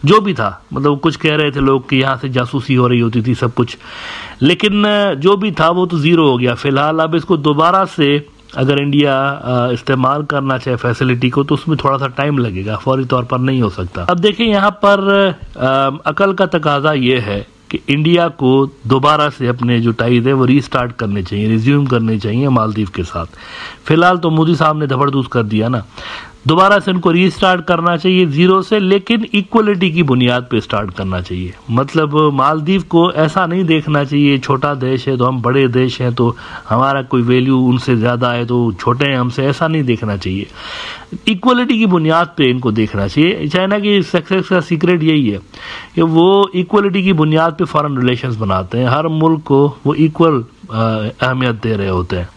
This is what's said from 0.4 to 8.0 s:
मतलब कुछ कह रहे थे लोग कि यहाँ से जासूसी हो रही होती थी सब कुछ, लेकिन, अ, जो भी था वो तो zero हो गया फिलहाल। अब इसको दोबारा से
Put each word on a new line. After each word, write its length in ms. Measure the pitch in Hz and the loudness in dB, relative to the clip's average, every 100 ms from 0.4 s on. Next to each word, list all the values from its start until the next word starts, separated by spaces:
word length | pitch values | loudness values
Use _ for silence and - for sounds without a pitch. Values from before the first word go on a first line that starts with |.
| 107 92 - | -4 -6 -12
मतलब 280 | 131 143 143 | -4 -2 0
कुछ 160 | 160 156 | -2 -2
कह 200 | 160 151 | -2 0
रहे 140 | 147 | -2
थे 100 | 139 | 0
लोग 280 | 131 135 123 | 0 0 0
कि 80 | 135 | 0
यहाँ 200 | 135 127 | 0 -2
से 120 | 139 | -4
जासूसी 460 | 123 120 139 120 | -4 -2 -4 0
हो 140 | 127 123 | 0 2
रही 120 | 123 | 2
होती 220 | 117 117 | 0 0
थी 120 | 113 | -2
सब 200 | 117 120 | -2 -2
कुछ, 240 | - 120 - - - - - - - | -2 -4 -4 -18 -16 -14 -14 -16 0
लेकिन, 420 | 139 180 214 202 | 0 2 0 2
अ, 300 | 208 208 202 | 2 2 0
जो 220 | 143 170 202 | 2 2 2
भी 160 | 208 | 0
था 180 | 156 160 | 0 0
वो 160 | 175 180 | 2 0
तो 120 | 170 | 0
zero 300 | 147 165 151 | 2 4 4
हो 100 | 123 | 2
गया 160 | 123 | 0
फिलहाल। 440 | 120 143 135 147 160 | -2 -2 0 0 0
अब 160 | 160 | 0
इसको 220 | 165 131 160 | -2 0 0
दोबारा 480 | 147 147 165 190 | 2 2 2 2
से 420 | 190 - | -2 0